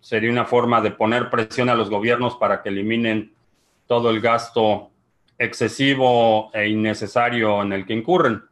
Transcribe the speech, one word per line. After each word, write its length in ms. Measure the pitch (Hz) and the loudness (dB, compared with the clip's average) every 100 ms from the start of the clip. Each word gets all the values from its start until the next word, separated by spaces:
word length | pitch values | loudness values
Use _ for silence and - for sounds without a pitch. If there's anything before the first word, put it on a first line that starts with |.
sería 320 | - 117 110 | -4 -2 0
una 140 | 120 117 | 0 2
forma 340 | 120 120 117 | 2 4 2
de 100 | 107 | 0
poner 400 | - 110 120 120 | 0 0 0 0
presión 380 | 120 110 - 123 | -2 -4 -2 0
a 80 | 117 | 0
los 140 | 104 | 0
gobiernos 440 | 104 110 120 123 | -2 0 0 -2
para 260 | - 107 - | -2 -2 -2
que 100 | 107 | -4
eliminen 600 | 98 104 117 117 110 107 _ _ _ _ _ _ | -6 -4 -2 0 -2 -6 _ _ _ _ _ _
todo 240 | 120 120 | 0 2
el 100 | 110 | 0
gasto 720 | 113 117 - - 110 104 - _ _ _ _ _ | 2 0 -2 0 0 0 -4 _ _ _ _ _
excesivo 1120 | 117 - 113 - 139 135 131 120 113 110 110 | -6 -2 -4 0 0 2 4 4 4 2 0
e 140 | 110 104 | -4 -2
innecesario 960 | 107 110 104 104 - 120 123 110 101 | 0 -2 -4 -4 0 0 0 0 0
en 100 | 101 | -2
el 140 | 98 95 | -4 -4
que 60 | |
incurren. 500 | 113 113 180 143 110 - | -6 0 2 2 0 -8